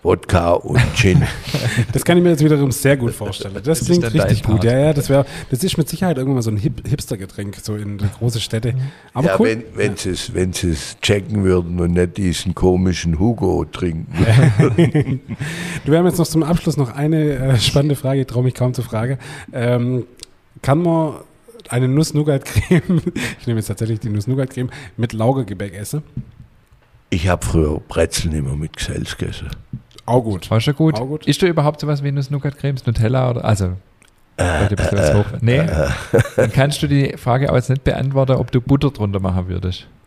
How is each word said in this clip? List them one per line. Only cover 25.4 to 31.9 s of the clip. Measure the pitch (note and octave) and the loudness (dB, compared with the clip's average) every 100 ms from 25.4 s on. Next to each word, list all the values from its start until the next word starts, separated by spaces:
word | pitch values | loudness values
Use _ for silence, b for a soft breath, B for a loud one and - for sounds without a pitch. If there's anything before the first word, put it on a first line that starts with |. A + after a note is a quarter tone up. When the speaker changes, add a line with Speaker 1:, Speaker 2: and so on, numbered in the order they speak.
| G2+ F#2+ G2+ | -4 -8 -10
Speaker 2:
essen? | F#2+ G#2 D3 - - - - - _ _ _ _ - _ | -10 -8 -8 -8 -14 -14 -20 -20 _ _ _ _ -20 _
Speaker 1:
Ich | F2+ F#2 | -2 0
hab | F2 | 0
früher | - E2+ D2+ D2+ - | 0 2 2 -2 -4
Brezeln | - E2 - E2 | -2 -2 -2 -2
immer | D#2 C2+ D2 | -4 -4 -6
mit | D#2 - | -8 -8
Gesels | - - - - | -8 -6 -8 -6
gegessen. | - - - - - - _ - | -8 -8 -12 -14 -14 -16 _ -14
Speaker 2:
Auch | - B2 | 0 0
gut. | A2 F#2 - | 0 -6 0
Speaker 3:
War | A2 | 0
schon | D3 | 0
gut. | C#3+ D#3+ C3+ | 2 2 2
Speaker 2:
Auch | C3 | -4
gut. | D3+ - | -4 -2
Speaker 3:
Ist | D3 | 2
da | F#3 | 2
überhaupt | D#3+ D3 D3 | 4 0 0
sowas | D3 | -4